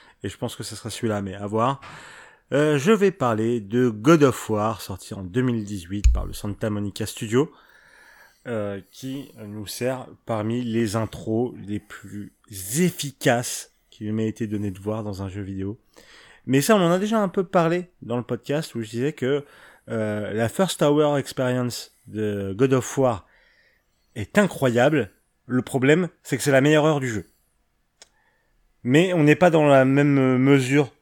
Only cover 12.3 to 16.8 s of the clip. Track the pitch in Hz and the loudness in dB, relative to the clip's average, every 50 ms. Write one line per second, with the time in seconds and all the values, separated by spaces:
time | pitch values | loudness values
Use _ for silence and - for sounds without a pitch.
12.3 | - _ _ _ 104 98 92 98 117 156 185 170 - - - 143 - _ - 143 | -18 _ _ _ -16 -14 -10 -6 -2 0 0 0 0 -2 -8 -12 -10 _ 2 2
13.3 | 120 120 123 - - - - - _ _ _ _ - _ 107 107 107 110 110 110 | 2 2 0 -4 -8 -10 -12 -14 _ _ _ _ -16 _ -8 -4 -2 -2 -2 -2
14.3 | 107 - 120 104 107 104 104 101 92 98 95 104 107 110 104 104 98 90 98 95 | -2 -4 -6 -6 -4 -4 -4 -6 -8 -8 -8 -8 -6 -6 -6 -8 -8 -8 -8 -8
15.3 | 92 101 98 95 98 95 95 98 117 - _ _ _ - - - - - - - | -8 -8 -10 -8 -8 -6 -6 -6 -8 -10 _ _ _ -20 -20 -20 -20 -20 -20 -20
16.3 | - _ _ 120 127 139 143 - 220 202 | -20 _ _ 0 0 2 4 4 4 4